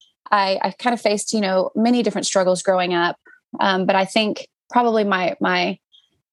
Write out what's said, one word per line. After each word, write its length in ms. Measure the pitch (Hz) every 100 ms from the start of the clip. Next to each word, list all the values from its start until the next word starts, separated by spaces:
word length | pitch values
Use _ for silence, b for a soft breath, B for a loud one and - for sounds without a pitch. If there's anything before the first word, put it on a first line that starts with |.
| _ _ -
I, 280 | 202 190 190
I 80 | 196
kind 200 | - 247
of 80 | 233
faced, 320 | 214 208 -
you 80 | 220
know, 300 | 190 190 180
many 280 | 214 233 247
different 240 | 208 196 -
struggles 340 | 196 185 180
growing 300 | - 185 180
up. 240 | 175 175 - _ b _ -
Um, 260 | 202 190 190
but 80 | 190
I 80 |
think 440 | 190 226 214 - - _ -
probably 360 | 247 240 220
my, 320 | 202 185 180 -
my, 380 | 190 180 185 190 _ b b b _